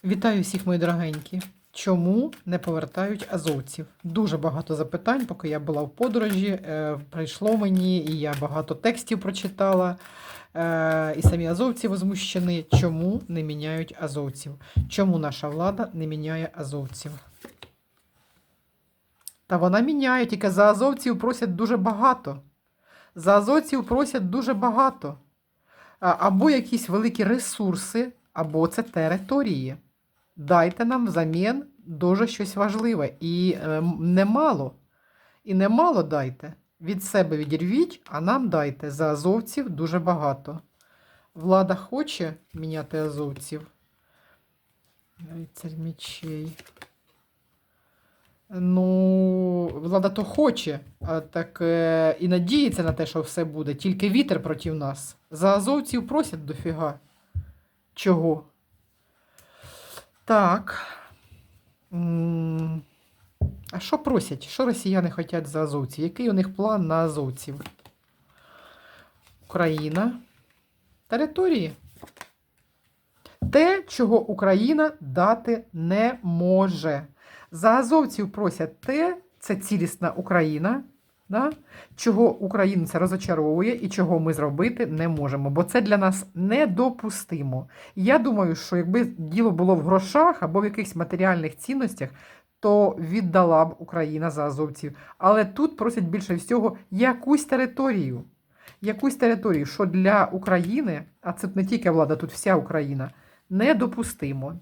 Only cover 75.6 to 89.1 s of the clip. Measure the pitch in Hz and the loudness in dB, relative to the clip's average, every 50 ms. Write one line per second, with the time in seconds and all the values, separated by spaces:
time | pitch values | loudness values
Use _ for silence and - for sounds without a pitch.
75.6 | - _ - 165 165 170 185 208 220 240 254 247 214 180 170 170 175 180 185 190 | -4 _ -8 -4 -2 0 2 2 2 2 0 -2 -4 -2 0 2 4 4 4 4
76.6 | 190 190 180 - 160 160 143 139 151 - _ _ _ - - - - _ 170 160 | 4 2 0 -2 -2 -2 -2 -4 -6 -12 _ _ _ -20 -20 -20 -20 _ -10 2
77.6 | 180 220 226 262 262 233 302 320 285 233 - - 208 190 - 208 208 180 - - | 4 4 6 6 4 4 4 4 4 2 -2 -4 -4 -4 -2 -2 -2 -2 0 -2
78.6 | 165 - - _ - - 269 302 330 359 359 359 _ _ _ _ - - 208 190 | -6 -6 -6 _ -6 -2 0 0 0 0 -2 -6 _ _ _ _ -6 -4 -4 -4
79.6 | 190 - 208 180 165 185 - - 180 165 - - 185 - 185 175 160 156 151 147 | -2 -2 0 0 0 -2 -2 -4 -4 -4 -4 -4 -4 0 2 2 2 2 0 0
80.6 | 165 202 247 277 269 - _ _ _ _ _ _ _ _ 190 220 262 302 302 - | 0 0 -2 -2 -6 -12 _ _ _ _ _ _ _ _ -2 0 0 -2 -4 -6
81.6 | - _ - - - _ - - - 240 202 208 240 220 - - 208 185 - 202 | -18 _ -20 -20 -20 _ -14 -2 0 2 4 6 6 6 4 2 -4 -2 2 2
82.6 | 190 196 202 180 165 - - 165 180 180 190 185 190 - 175 156 151 151 156 170 | 2 4 4 2 0 0 0 0 0 0 0 -2 -2 -2 0 0 2 2 2 2
83.6 | 190 233 247 240 - 185 - 196 175 160 175 165 160 160 156 151 147 147 143 147 | 2 0 0 -2 -4 -4 0 0 2 2 2 2 2 0 0 0 -2 -2 0 0
84.6 | 190 240 240 - 240 - 156 156 165 170 160 151 143 139 135 139 139 143 139 160 | 0 0 0 -2 -4 -4 -2 -2 -2 -2 0 -2 -2 -2 -2 -2 -2 0 0 0
85.6 | 175 - - 247 196 208 208 196 190 190 185 190 - - _ 170 180 196 226 277 | 0 2 2 2 4 4 4 4 4 2 2 0 -6 -10 _ -2 0 2 4 2
86.6 | 311 233 180 185 247 262 247 - - 220 - - - - 175 151 139 135 127 127 | 2 2 2 2 2 0 0 -4 -8 -8 -8 -10 -8 -8 -6 -4 -4 -4 -4 -6
87.6 | 127 - - - - - _ 196 185 220 269 311 226 285 226 208 190 170 165 - | -8 -10 -20 -20 -20 -12 _ 0 4 4 4 4 4 2 2 2 2 2 0 -2
88.6 | - - 185 175 170 175 185 240 240 240 | -4 -2 -2 0 0 2 2 2 2 0